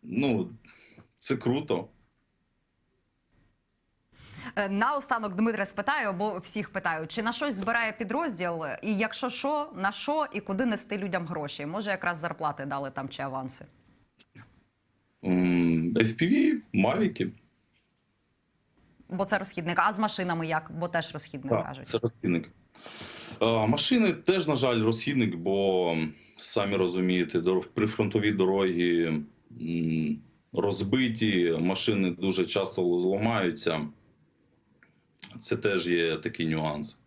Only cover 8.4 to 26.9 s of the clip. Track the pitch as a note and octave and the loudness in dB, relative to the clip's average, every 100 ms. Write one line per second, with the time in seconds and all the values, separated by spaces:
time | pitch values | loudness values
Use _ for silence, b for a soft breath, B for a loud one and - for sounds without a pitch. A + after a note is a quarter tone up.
8.4 | F3 E3 D#3 - G#3 G#3 A3 - B3 B3 | -4 -4 -6 -6 -2 0 -2 -2 -6 -4
9.4 | C#4 D4+ D4 - F#3+ G#3 - G#3 G3 G#3 | -2 -2 -4 -2 -4 -2 -2 0 0 -4
10.4 | - G3 B3+ G#3 - G#3 G3 F3+ E3 E3 | -6 -2 0 -2 -4 -6 -2 -4 -4 -6
11.4 | C#3+ - D3 F#3 G#3 F#3+ F3 E3+ E3+ E3+ | -6 -6 -6 -6 -4 -2 -2 -2 -4 -2
12.4 | D#3 C#3+ C#3 C#3 C#3 C3+ C3+ - D3+ C3 | -4 -4 -6 -4 -6 -6 -8 -6 -6 -4
13.4 | C3 - - _ _ _ _ _ _ - | -6 -10 -14 _ _ _ _ _ _ -20
14.4 | - _ _ _ _ _ _ _ F#2+ F2+ | -20 _ _ _ _ _ _ _ 0 4
15.4 | F2+ F2 E2+ E2 E2 A2+ A2+ - E3+ C4+ | 4 6 6 4 2 2 2 2 2 4
16.4 | - A#3+ - - G2+ F#3 G3+ - - - | 4 2 -2 2 2 4 0 0 -6 -6
17.4 | _ _ _ _ _ _ _ _ _ _ | _ _ _ _ _ _ _ _ _ _
18.4 | _ _ _ _ _ _ - F#3 F#3+ G3+ | _ _ _ _ _ _ -10 -4 0 0
19.4 | G3 - E3 E3+ F#3 G3+ G#3+ - F3+ E3 | -2 -4 -2 2 2 2 -2 0 0 0
20.4 | D#3+ D#3 D#3+ D#3+ E3+ E3+ D#3+ D#3 - C#3 | 0 -2 -4 -6 -2 -2 -2 -8 -10 -10
21.4 | C3 A2 - C3+ - A2+ A#2 - - E2+ | 0 0 0 -8 -4 0 0 -2 0 0
22.4 | - - _ - B B B B B A2+ | 0 -16 _ -20 B B B B B 0
23.4 | A2+ A2+ A2 C3+ - B3+ G#3+ E3+ - F#3+ | 2 4 2 2 4 4 4 2 2 2
24.4 | D3+ C#3 C3 A#2 A2 A2+ - C#3 G#2+ F2 | 4 2 4 4 4 2 0 2 2 0
25.4 | F2 G2 G2 F#2 F2+ E2 D#2 D2+ B - | 0 2 4 4 2 2 -2 -6 B -12
26.4 | - - G2 G2 F#2 | -4 -2 0 2 2